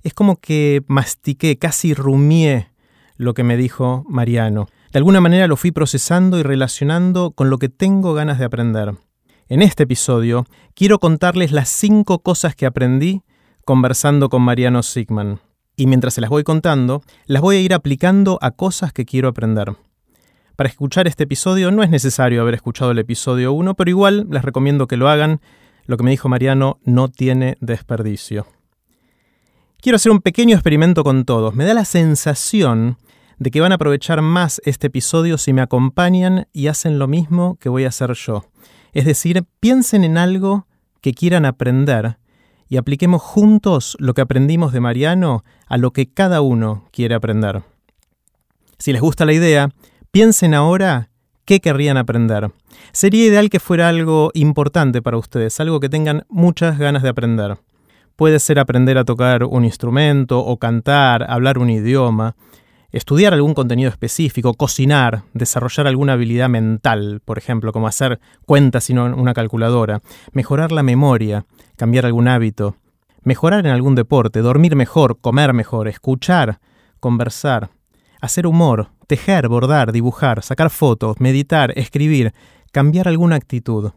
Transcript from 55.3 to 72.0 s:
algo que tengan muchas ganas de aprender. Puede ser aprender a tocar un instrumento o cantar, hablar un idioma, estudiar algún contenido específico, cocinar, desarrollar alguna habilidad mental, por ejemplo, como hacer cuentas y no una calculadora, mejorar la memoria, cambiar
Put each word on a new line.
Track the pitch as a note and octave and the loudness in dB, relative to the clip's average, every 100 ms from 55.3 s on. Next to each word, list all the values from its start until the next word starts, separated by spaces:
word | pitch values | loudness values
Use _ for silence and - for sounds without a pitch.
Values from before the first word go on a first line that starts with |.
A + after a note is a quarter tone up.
| B2 A2+ - | -4 -4 -4
algo | D#3+ D#3 | -4 -2
que | C3+ | -2
tengan | D3+ D3+ D3+ - | -2 -2 -4 -4
muchas | F#3+ F3 E3 E3 D3 | 2 2 2 -2 0
ganas | C#3+ C#3+ | 0 0
de | C3 | -2
aprender. | B2 A#2 A2+ G2+ G2 _ _ _ _ _ - | -2 -2 -2 -4 -8 _ _ _ _ _ 0
Puede | D#3 D3+ | 2 2
ser | - C#3+ | 2 0
aprender | C3 B2 B2+ C3 | 2 2 2 2
a | B2 | 0
tocar | A#2 B2+ B2 B2 | 0 0 0 0
un | B2+ | 0
instrumento | A#2 - A#2+ C3 D3+ C#3+ B2 B2 | -2 -2 -4 0 2 2 0 -2
o | B2+ A#2+ | -2 -4
cantar, | A#2 A#2 C3 C#3+ C3 A#2 - | -2 -2 0 2 2 0 -2
hablar | A#2+ B2+ B2+ | -2 0 0
un | B2 | 0
idioma, | A2 A2 C3+ B2 A2 A2 - _ _ _ _ _ | 0 0 0 0 0 -4 -8 _ _ _ _ _
estudiar | B2 - C#3+ G3+ | -10 -2 2 4
algún | D#3+ D3 | 2 0
contenido | D3+ B2 A#2+ C3 | -2 -2 0 -2
específico, | - A#2 - D#3 - B2 A#2 | -4 -8 -4 -4 -2 -4 -2
cocinar, | C3+ - C3+ D3 B2 A2 - | -4 0 0 2 0 -2 -10
desarrollar | A#2+ A#2+ B2 A#2+ - C#3+ | -6 -4 -4 -4 -2 -2
alguna | C3 C#3+ | 0 0
habilidad | B2 A#2 A#2 B2+ | 0 -2 -2 0
mental, | A#2+ A2 A2 C#3 G#2+ G#2 G#2 | 0 -2 -2 -2 -2 -4 -10
por | - A2 | -10 -10
ejemplo, | - A#2 A2 | -6 -6 -4
como | A2 A2 | -4 -4
hacer | - C3+ A#2+ _ _ - | -2 -4 -4 _ _ 0
cuentas | C#3+ C3+ A#2+ - | 4 4 0 -2
y | |
no | B2 B2 | -2 -2
una | B2+ B2+ | -2 -2
calculadora, | A#2+ A2+ A#2 A#2 B2 G#2+ G#2 - - - | -2 -4 -2 0 0 -2 -4 -10 -20 -8
mejorar | C3+ A#2+ C#3+ D#3+ | -6 -2 -2 0
la | D#3 | 0
memoria, | C3+ B2 C#3+ A#2+ G#2+ G#2 - _ _ - | 2 2 2 2 0 -4 -8 _ _ -6
cambiar | A#2 B2+ | 0 0